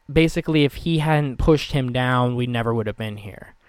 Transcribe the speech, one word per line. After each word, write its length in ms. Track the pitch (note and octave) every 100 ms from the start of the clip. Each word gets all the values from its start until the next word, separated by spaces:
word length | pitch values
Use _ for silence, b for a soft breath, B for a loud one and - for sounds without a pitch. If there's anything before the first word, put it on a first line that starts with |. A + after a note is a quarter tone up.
| -
basically, 540 | C#3+ D#3+ - - D#3 C#3
if 100 | -
he 240 | E3+ D#3+
hadn't 380 | D#3 D3+ C#3+ A#2+
pushed 340 | D#3+ D3+ -
him 220 | C#3+ B2+
down, 420 | B2+ B2+ B2+ B2 B2
we 120 | B2
never 260 | A#2+ A#2
would 140 | A2+ G#2+
have 100 | G#2
been 200 | A2 G#2
here. 380 | G2+ - - -